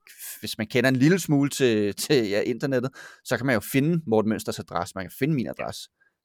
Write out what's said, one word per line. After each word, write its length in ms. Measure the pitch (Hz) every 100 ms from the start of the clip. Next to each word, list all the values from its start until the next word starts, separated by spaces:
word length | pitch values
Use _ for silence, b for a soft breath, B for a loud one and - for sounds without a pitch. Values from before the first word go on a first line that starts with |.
| - - - -
hvis 180 | 107 -
man 80 | 107
kender 220 | 123 127
en 80 | 131
lille 220 | 139 190
smule 320 | - 147 139
til, 440 | - 131 107 104
til, 340 | 98 - 147 107
ja, 120 | 101
internettet, 500 | - 120 143 131 127 B B B
så 120 | - 120
kan 100 | 131
man 80 |
jo 60 | 117
finde 420 | - 139 147 170 147
Morten 220 | 110 104
Mønsters 300 | 104 - 107
adresse, 340 | - 87 87 95
man 80 |
kan 80 | 92 -
finde 160 | 135
min 120 | 151 85
adresse. 420 | - - - - _ _ _